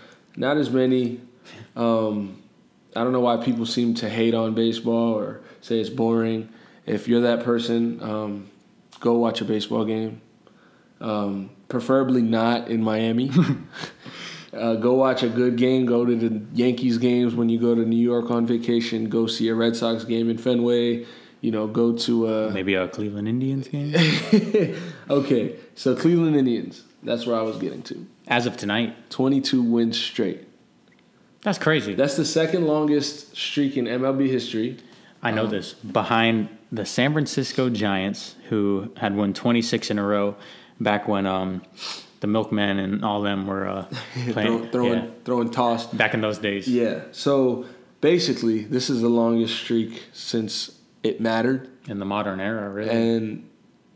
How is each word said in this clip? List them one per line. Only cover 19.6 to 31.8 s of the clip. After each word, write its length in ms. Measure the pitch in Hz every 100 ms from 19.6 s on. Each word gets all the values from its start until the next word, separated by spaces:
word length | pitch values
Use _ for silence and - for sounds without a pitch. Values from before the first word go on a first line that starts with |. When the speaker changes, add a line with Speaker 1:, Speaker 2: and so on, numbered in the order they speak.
| 117
Speaker 1:
Sox 300 | 117 117 110
game 240 | 113 113 113
in 80 | 113
Fenway. 680 | 127 120 120 120 120 120 117 - - -
You 100 | 120
know, 160 | 107 107
go 280 | 117 117 117
to 300 | - 117 113
a 200 | 110 107
Speaker 2:
Maybe 240 | 98 92
a 120 | 92 90
Cleveland 420 | - 107 104 104
Indians 380 | 123 135 135 127
game? 260 | 143 147
Speaker 1:
<laughs> 800 | 160 156 147 - 208 - 214 151 - - - -
Okay, 480 | 143 135 123 101 - -
so 220 | - 131 127
Cleveland 400 | 165 170 160 147
Indians. 460 | 127 110 - - - _
That's 220 | 117 117 120
where 100 | 113
I 40 |
was 160 | 110 -
getting 240 | 85 -
to. 220 | - - - _ -
Speaker 2:
As 160 | 120
of 140 | 120 -
tonight? 500 | 101 107 113 - -
Speaker 1:
Twenty-two 540 | - 135 139 135 131
wins 360 | 117 117 117 113
straight. 480 | - - 98 87 - _ _ _ _ _ _ _ _ _
Speaker 2:
That's 160 | 208 175
crazy. 360 | 156 160